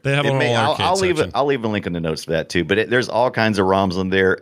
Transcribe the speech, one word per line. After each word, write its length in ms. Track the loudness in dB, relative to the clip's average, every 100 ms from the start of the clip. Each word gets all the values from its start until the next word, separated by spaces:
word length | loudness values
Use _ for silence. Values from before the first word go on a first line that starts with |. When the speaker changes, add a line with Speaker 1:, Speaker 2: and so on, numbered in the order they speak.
Speaker 1:
They 80 | -4 -2
have 100 | 0
Speaker 2:
It 80 |
Speaker 1:
a 40 | 0
Speaker 2:
may, 100 | 0
Speaker 1:
whole 80 | 0
Speaker 2:
I'll, 140 | 0
Speaker 1:
arcade 140 | 0 0
Speaker 2:
I'll 100 | 0
leave 200 | 0 0
Speaker 1:
section. 120 | -2
Speaker 2:
it, 60 | 0
I'll 80 | 0
leave 180 | 0
a 40 | -2
link 200 | -4 -4
in 60 |
the 60 | -4
notes 260 | -4 -4 -2
for 60 |
that 180 | -2 0
too. 140 | -2
But 140 | 0 0
it, 120 | 0
there's 200 | 0 0
all 220 | 0 0
kinds 260 | 2 0 2
of 80 | 2
roms 320 | 4 2 0
on 120 | 0
there, 280 | 2 2 2